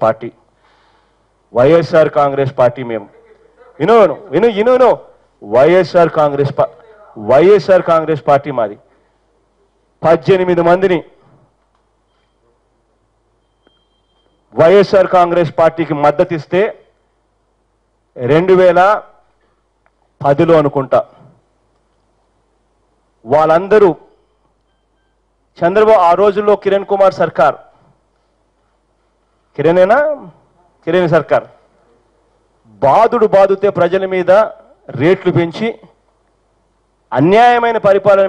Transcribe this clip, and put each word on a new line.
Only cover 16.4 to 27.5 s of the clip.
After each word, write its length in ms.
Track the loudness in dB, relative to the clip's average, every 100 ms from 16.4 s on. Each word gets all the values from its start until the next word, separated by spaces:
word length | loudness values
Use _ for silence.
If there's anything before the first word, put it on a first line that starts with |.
| -6 -4 -4 -6 _ _ _ _ _ _ _ _ _ _ _ _ _ -10 -2
రెండు 220 | 0 2 2
వేల 200 | 4 2 0 0 -6 _ _ _ _ _ _ _ _ _ _ _
పదిలో 300 | -2 0 2 2
అనుకుంటా, 400 | 0 -4 -2 -4 -4 _ _ _ _ _ _ _ _ _ _ _ _ _ _ _ _ _ _ _ _ _ -2
వాళ్ళందరూ 560 | 0 2 0 2 2 2 0 _ _ _ _ _ _ _ _ _ _ _ _ _ _ _ -6
చంద్రబాబు, 420 | -2 0 2 4 2
ఆ 20 | 2
రోజుల్లో 340 | 0 0 -2 -2
కిరణ్ 260 | -2 -4 -4
కుమార్ 240 | 0 0 0
సర్కార్, 360 | -4 0 -2